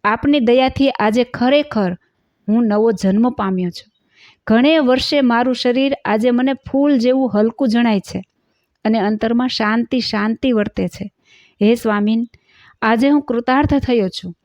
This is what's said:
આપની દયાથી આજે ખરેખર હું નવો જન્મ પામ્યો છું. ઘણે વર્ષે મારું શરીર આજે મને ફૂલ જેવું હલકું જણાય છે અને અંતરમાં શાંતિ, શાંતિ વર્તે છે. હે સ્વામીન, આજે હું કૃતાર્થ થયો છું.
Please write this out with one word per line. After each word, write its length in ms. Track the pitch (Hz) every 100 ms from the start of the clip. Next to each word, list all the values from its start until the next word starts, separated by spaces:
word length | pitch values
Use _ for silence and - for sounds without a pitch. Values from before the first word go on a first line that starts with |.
આપની 360 | 208 226 285 294
દયાથી 500 | 233 247 262 262 277
આજે 340 | - 214 226
ખરેખર 720 | 240 - 247 285 294 220 185 180 _ _ _ _ -
હું 180 | 220 233
નવો 260 | 208 226
જન્મ 380 | 202 190 202 247
પામ્યો 400 | 247 196 185 180
છું. 220 | - - _ _ _ - _ -
ઘણે 320 | 226 277 320
વર્ષે 420 | 254 254 - 294
મારું 340 | 254 233 247
શરીર 420 | 247 247 247 269 269
આજે 260 | - 214 247
મને 220 | 240 262
ફૂલ 460 | 262 - 269 285 269
જેવું 320 | 240 262 254
હલકું 340 | 208 220 - 269
જણાય 320 | 233 240 208
છે 240 | - 185 - _ _ _ _ _
અને 140 | 220 220
અંતરમાં 500 | 202 214 226 240 254
શાંતિ, 520 | - 214 226 233 254
શાંતિ 520 | 220 214 214 226 262
વર્તે 360 | 226 208 - 180
છે. 240 | - 208 _ _ _ _ _
હે 120 | 208
સ્વામીન, 520 | 233 226 208 208 226 233 - _ _ - _
આજે 260 | 220 226 269
હું 140 | 294
કૃતાર્થ 520 | 285 233 240 262 285
થયો 340 | 285 262 240 190
છું. 260 | - 185 170